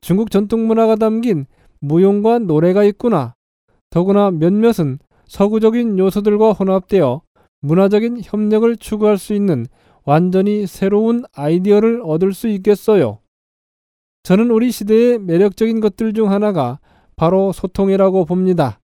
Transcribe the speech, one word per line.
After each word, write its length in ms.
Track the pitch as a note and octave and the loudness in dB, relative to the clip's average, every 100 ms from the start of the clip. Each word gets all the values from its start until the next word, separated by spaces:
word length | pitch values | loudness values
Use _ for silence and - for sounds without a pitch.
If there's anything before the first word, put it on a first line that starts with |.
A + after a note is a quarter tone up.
중국 300 | - F#3+ A3+ | -2 -2 0
전통 360 | G3+ G#3 A3+ A3+ | -2 -2 -2 0
문화가 280 | A3 A3 A3 | 2 2 2
담긴 520 | A3 A3 A#3+ D#3+ C3+ _ _ _ | 0 0 -2 -4 -6 _ _ _
무용과 600 | C#3+ E3 G3 G3+ A3 A#3+ | -2 2 2 2 0 0
노래가 440 | G3 D3+ F3 F#3+ | 0 0 2 2
있구나." 500 | G#3 G3+ A#3+ F3+ A#2+ - _ _ _ _ _ | 0 0 -2 -2 -2 -10 _ _ _ _ _
더구나 400 | E3 F#3 G3+ G3+ | -2 2 2 2
몇몇은 680 | E3 E3+ G#3 A#3 A3 D3 C3+ _ _ _ | 0 0 2 2 0 -4 -6 _ _ _
서구적인 720 | - G3+ A3 A3 A#3 A#3 F#3 | -2 -2 2 0 0 -2 0
요소들과 540 | F#3+ G#3 G#3 G#3 A3 | 0 0 0 2 2
혼합되어 680 | F#3+ F#3+ F#3+ - G3 C#3 C3+ - _ _ _ | 2 -2 -2 0 0 0 -2 -10 _ _ _
문화적인 600 | C#3+ F3 G3 G#3 A#3 A#3+ | -2 2 2 2 -2 -6
협력을 540 | - G#3+ G#3+ G#3+ A#3 A#3 | -8 -4 0 2 0 -2
추구할 400 | - G#3+ G#3+ G3+ | -6 -2 0 0
수 160 | - | -2
있는 320 | G#3 G3+ C3+ A#2 _ _ _ - | -2 -2 -2 -6 _ _ _ -2
완전히 600 | D3+ F3+ F#3+ G3+ G#3 F#3+ | 0 2 0 0 -2 -6
새로운 580 | - F#3+ G#3 A3+ A#3+ C4 | -4 -2 0 0 -2 -6
아이디어를 680 | - D3 F3 G3 G#3 A#3 A#3 | -8 -2 0 2 2 2 -2
얻을 300 | F3 D#3+ F#3+ | -4 -2 -2
수 140 | F#3 A#3 | -2 -4
있겠어요. 720 | G3+ G#3 G3 - G3+ A#2 A2 _ _ _ _ _ _ _ _ _ _ | -2 0 0 2 2 2 -4 _ _ _ _ _ _ _ _ _ _
저는 260 | - F#3 A#3+ | 0 0 2
우리 220 | A3+ B3 | 2 0
시대의 480 | - G3+ A3 A#3+ A#3+ | -4 0 2 2 0
매력적인 600 | F#3 E3+ G3+ - A3+ A3+ | 0 0 0 0 -2 0
것들 320 | G#3+ - A3 | -4 -4 -4
중 180 | G#3+ G#3 | -2 0
하나가 480 | G3+ G#3 F3 B2 C3+ _ _ _ - | 0 0 -2 -4 -6 _ _ _ -4
바로 360 | E3 F#3+ G3 | 0 2 0
소통이라고 760 | - F#3+ - G3 F#3+ F#3+ F#3+ D#3+ | -4 -8 -4 0 2 2 0 0
봅니다. 540 | F3+ F#3 F3 B2+ - | 0 0 0 -2 -6